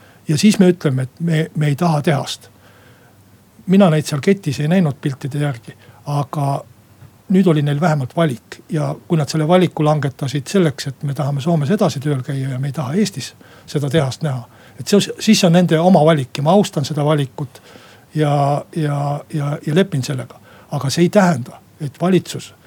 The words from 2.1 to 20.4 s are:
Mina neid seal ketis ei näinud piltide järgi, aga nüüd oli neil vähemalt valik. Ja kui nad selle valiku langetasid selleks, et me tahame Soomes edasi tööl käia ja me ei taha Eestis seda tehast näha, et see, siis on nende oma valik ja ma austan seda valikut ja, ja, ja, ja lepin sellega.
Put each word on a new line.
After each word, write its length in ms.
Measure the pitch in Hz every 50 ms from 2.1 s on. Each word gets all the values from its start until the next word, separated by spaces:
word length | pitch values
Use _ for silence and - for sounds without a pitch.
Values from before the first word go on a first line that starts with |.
| 143 135 - - - - - - _ _ _ - - - - - - _ _ _ _ _ _ _ _ _ _ _ _ _ -
Mina 240 | 180 190 196 202 165
neid 160 | 156 151 -
seal 140 | - 156 139
ketis 380 | - 190 196 196 - 147 123 143
ei 80 | 147 156
näinud 260 | 180 196 170 143 - -
piltide 380 | - 147 131 - - 127 135 143
järgi, 320 | 147 143 127 117 - - - - - - - - -
aga 380 | 147 143 147 139 - - 151 139 139 139 139 - - - _ _ _ - - - - _ _ _ - 185
nüüd 120 | 190 190 180
oli 120 | 147 151 143
neil 140 | 147 143 147
vähemalt 340 | 156 156 156 143 127 - -
valik. 440 | 170 165 147 120 - _ - - - - -
Ja 240 | 180 151 143 135 131 - - -
kui 100 | 175 156
nad 100 | 139 -
selle 200 | - 156 156 156
valiku 360 | 180 185 175 143 - - 151
langetasid 600 | 151 156 147 131 131 - - 147 127 143 143 135
selleks, 400 | - - 196 170 147 - - -
et 160 | 139 - -
me 120 | 151 139 135
tahame 280 | 151 139 139 143 135
Soomes 280 | 123 175 170 156 143 131 208
edasi 260 | 214 202 143 - 135
tööl 220 | 131 151 143 127
käia 300 | 123 147 139 135 131 135 131
ja 40 | 127
me 120 | 139 143
ei 60 | 123
taha 180 | 165 131 120 156
Eestis 380 | 214 208 - - 131 - - - - - - - - -
seda 240 | - - 143 147 135
tehast 320 | 139 160 139 127 - -
näha, 220 | 160 147 131 123 117 - - - - - - -
et 80 | - -
see, 120 | 202 196 190 - - -
siis 240 | - 220 214 - 196
on 80 | 170 165 185
nende 220 | 180 165 165 156
oma 240 | 170 185 190 151 151
valik 320 | 160 165 143 127 - - 139
ja 60 | 139
ma 80 | 160 190
austan 300 | 208 - - - 156 131
seda 180 | - 147 151 147
valikut 560 | 151 156 147 135 - - - 143 - - - _ - - - - - - - _ _ -
ja, 500 | 151 151 143 143 143 139 139 147 - - - -
ja, 240 | 170 151 147 143 143 143 143 143 147 - - -
ja, 240 | 151 143 143 143 - -
ja 80 | 156 147
lepin 280 | 185 190 190 160 135 123
sellega. 320 | - 135 123 123 - - -